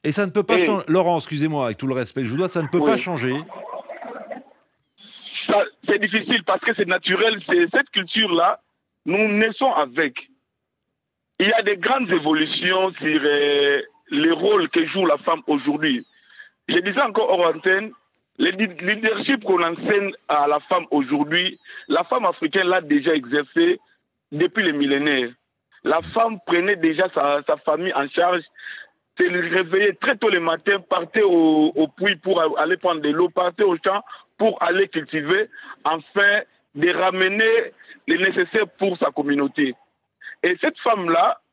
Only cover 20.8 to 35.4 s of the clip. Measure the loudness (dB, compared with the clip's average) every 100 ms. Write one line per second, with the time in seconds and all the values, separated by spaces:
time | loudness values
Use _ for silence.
20.8 | 0 -2 0 -2 0 0 -2 -6 -20 -20
21.8 | -2 -2 0 0 0 0 -2 0 2 0
22.8 | 2 0 2 0 0 -4 -2 2 2 2
23.8 | _ _ _ _ _ -2 0 0 -2 0
24.8 | 0 2 2 0 -2 -8 _ _ _ _
25.8 | -2 -2 -2 0 0 -2 -2 0 0 0
26.8 | 0 0 -2 0 0 0 0 -2 -2 -2
27.8 | -2 -4 -2 0 0 0 -4 -20 -18 -18
28.8 | -20 _ _ -2 0 0 -2 -2 0 2
29.8 | 2 0 -2 0 0 0 0 -2 0 -2
30.8 | 0 -4 -2 2 4 6 4 4 2 2
31.8 | -2 0 -2 -2 0 0 0 0 0 0
32.8 | 0 0 -2 0 0 0 -2 2 0 2
33.8 | 0 -2 -6 -20 _ -2 0 0 0 0
34.8 | 0 -2 -6 -6 0 -2